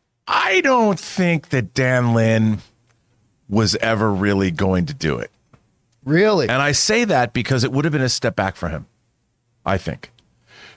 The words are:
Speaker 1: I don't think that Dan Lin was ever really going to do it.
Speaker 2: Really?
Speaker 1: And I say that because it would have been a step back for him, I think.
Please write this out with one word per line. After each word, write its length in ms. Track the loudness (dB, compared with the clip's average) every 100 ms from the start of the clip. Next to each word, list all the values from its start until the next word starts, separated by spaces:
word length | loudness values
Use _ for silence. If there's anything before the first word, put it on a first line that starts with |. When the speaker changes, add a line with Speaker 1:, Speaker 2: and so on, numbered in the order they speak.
| _ _ -4
Speaker 1:
I 360 | -2 0 0
don't 360 | 2 2 2 0
think 520 | -6 -2 0 0 -2
that 240 | -4 -4
Dan 380 | -2 0 2 2
Lin 460 | 2 2 2 2 -2 -8 _ _ _ _ _ _ _ -4
was 280 | 0 0 0
ever 360 | 0 0 0
really 380 | 0 0 2 0
going 360 | 0 0 0 -2
to 80 |
do 220 | -4 -4 -4
it. 120 | -8 _ _ _ _ _ _ _
Speaker 2:
Really? 440 | -2 2 2 2 2
Speaker 1:
And 120 | 0
I 100 | 0
say 320 | 0 0 0
that 280 | 2 2 0
because 300 | -2 -2 0
it 60 | 0
would 140 | 0
have 80 | 0
been 100 | 0
a 60 | 0
step 260 | -2 -4
back 220 | -2 -4 -4
for 140 | -8
him, 160 | -8 -12 _ _ _ _ _ _ _
I 120 | -4 -4
think. 320 | -4 -12 -14 _ _ _ _ -20 -20